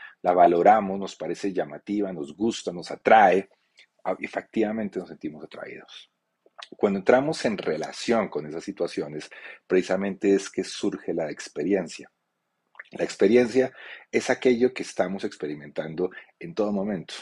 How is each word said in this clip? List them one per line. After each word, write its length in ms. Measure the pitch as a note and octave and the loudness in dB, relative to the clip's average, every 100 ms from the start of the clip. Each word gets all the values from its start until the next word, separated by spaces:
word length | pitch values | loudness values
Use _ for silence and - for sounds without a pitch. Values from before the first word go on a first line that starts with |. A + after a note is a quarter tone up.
| - - | -20 -4
la 120 | F2+ | 2
valoramos, 680 | F2+ F2 E2+ F#2 A2 G2 G2 | 6 6 8 8 6 4 -4
nos 160 | F#2+ - | -8 -8
parece 380 | D#2+ E2+ G2+ | -8 -6 -4
llamativa, 600 | F2+ D2+ D2 - G#2 G2 | -4 -6 -8 -6 -4 -2
nos 220 | F2 C#2+ D2+ | -6 -10 -4
gusta, 360 | A2 G#2+ - | -4 -4 -6
nos 180 | F2 E2 | -8 -10
atrae, 600 | - - A2 G2 F#2 G2 _ _ _ _ _ | -4 4 8 8 4 0 _ _ _ _ _
a-, 140 | F#2+ F#2 | -8 -8
efectivamente 800 | - - - - G#2+ A2 G#2 F#2+ | -8 -10 -6 -2 -2 -2 -6 -8
nos 100 | F2 | -10
sentimos 340 | D#2 D#2+ D2+ | -12 -12 -12
atraídos. 640 | D#2 - - - - - - _ _ _ _ - - - | -16 -14 -14 -16 -18 -20 -20 _ _ _ _ -20 -20 -2
Cuando 240 | G#2 G2 | -2 0
entramos 460 | F#2 B2 D3 D#3+ - | 4 4 2 -2 -4
en 120 | G2 | -4
relación 720 | - D#2 D2+ - - A#2 F#2 | -4 -4 -6 -6 0 0 0
con 160 | D2+ D2+ | -4 -8
esas 180 | D#2+ | -10
situaciones, 640 | F2+ F#2+ E2+ - D2+ D2+ - - - - - | -10 -6 -6 -4 -8 -10 -14 -16 -20 -20 0
precisamente 640 | F#2 F2 F#2 G2 F#2+ G2 | 2 2 0 -2 0 4
es 160 | G2 - | 4 2
que 140 | - | -6
surge 500 | F#2+ - G#2 F#2+ - | -8 -4 -4 -4 -4
la 160 | E2+ D#2 | -4 -4
experiencia. 800 | C#2+ - - D#2 G2 E2 - - _ _ _ _ _ _ - - | -8 -12 -6 -2 -2 -2 -10 -18 _ _ _ _ _ _ -20 -14
La 120 | - | -6
experiencia 680 | - - G2 A#2+ B2 B2 C3 - - - - | -6 2 6 6 6 2 0 -4 -18 -20 -6
es 180 | A#2 - | -2 0
aquello 440 | B2 C3 A#2+ B2 | 2 2 4 2
que 100 | - | 0
estamos 400 | F2+ - F#2 F#2+ | -6 -4 -2 -4
experimentando 880 | G#2 - D2 D2 D2 D2+ D#2 D#2+ F2+ - - - | -8 -8 -8 -8 -10 -8 -8 -4 -6 -6 -20 -16
en 140 | E2+ | -10
todo 180 | E2+ G#2 | -4 -2
momento. 420 | G2+ G2+ G2 D#2 - | -2 -2 -6 -8 -16